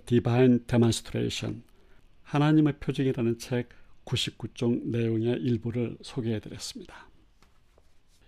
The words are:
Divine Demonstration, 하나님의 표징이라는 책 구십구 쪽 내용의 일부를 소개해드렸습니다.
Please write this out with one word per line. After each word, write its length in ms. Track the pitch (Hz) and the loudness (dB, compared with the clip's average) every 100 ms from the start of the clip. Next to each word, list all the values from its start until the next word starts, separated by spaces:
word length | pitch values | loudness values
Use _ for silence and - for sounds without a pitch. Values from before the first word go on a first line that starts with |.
| - | 2
Divine 600 | 120 120 120 127 120 - | 2 4 6 6 6 4
Demonstration, 1000 | 120 117 113 - 117 117 - 110 117 - - - - - - | 4 4 2 -4 -4 -4 -4 -8 -10 -14 -20 -20 -20 -20 -20
하나님의 560 | - 147 151 156 147 139 | -4 0 4 4 4 0
표징이라는 580 | - 143 131 127 117 117 | -4 -2 -2 0 -2 -2
책 320 | - 123 120 - - - | -4 -4 -4 -12 -20 -20
구십구 500 | - 120 - - 110 | -6 -4 -4 -8 -12
쪽 340 | - 120 120 - | -4 -2 0 -2
내용의 540 | 117 113 113 117 123 | -2 0 0 -2 -2
일부를 560 | 131 113 117 117 117 - | -2 -2 -2 -4 -6 -8
소개해드렸습니다. 1080 | - - 113 110 - 110 - 233 - - - - _ _ _ _ _ _ _ - _ _ | -12 -6 -4 -4 -8 -14 -14 -14 -18 -20 -20 -20 _ _ _ _ _ _ _ -20 _ _